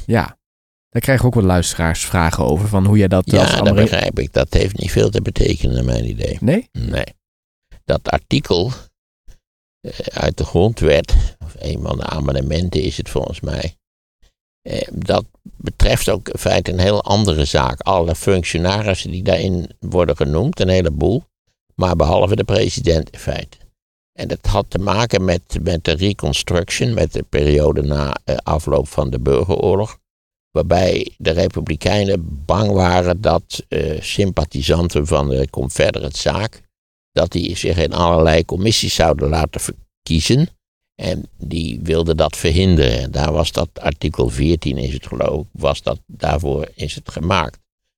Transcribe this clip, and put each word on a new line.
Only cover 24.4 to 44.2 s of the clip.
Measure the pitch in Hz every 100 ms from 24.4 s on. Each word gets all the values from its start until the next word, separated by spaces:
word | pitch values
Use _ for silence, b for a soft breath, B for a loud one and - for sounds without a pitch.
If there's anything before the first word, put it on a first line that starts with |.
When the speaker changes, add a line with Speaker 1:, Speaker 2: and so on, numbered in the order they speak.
| -
Speaker 2:
had | 101 -
te | -
maken | 101 98 117 98
met, | 92 87 - 85
met | 90 82
de | 85
reconstruction, | 80 98 - 73 69 - 87 85 - 123
met | 107 82
de | -
periode | - - 73 73 76 76
na, | 71 73 71 -
eh, | - 62
afloop | - 78 71 71 67
van | - 69
de | 62
burgeroorlog, | 67 65 90 - 87 98 107 - _ _ _ _ _
waarbij | - 80 90 90 - - -
de | 80
Republikeinen | 82 90 82 78 78 92 104 98 92 80 71
bang | 73 87 104
waren | 95 90 90 90 90
dat, | 80 87 - - -
eh, | 78 76 78
sympathisanten | - - 98 85 73 - 69 82 87 76 76
van | 76 71
de | 65 67
Confederate | - 65 - - - - -
zaak, | 76 85 110 - _ _ _ _ _
dat | - 82
die | 87 85 90
zich | - 87
in | 78
allerlei | 82 87 85 80 82
commissies | - 87 107 - 95
zouden | - 82 71 69
laten | 80 76 -
verkiezen. | - - - _ - 82 - 127 170 _ _ _ _
En | - - - - -
die | - 82 80 57
wilden | 82 80 82 80
dat | 76 -
verhinderen. | 85 82 95 82 65 60 64
Daar | 65 76
was | 80 -
dat | - 82
artikel | - - - 82 -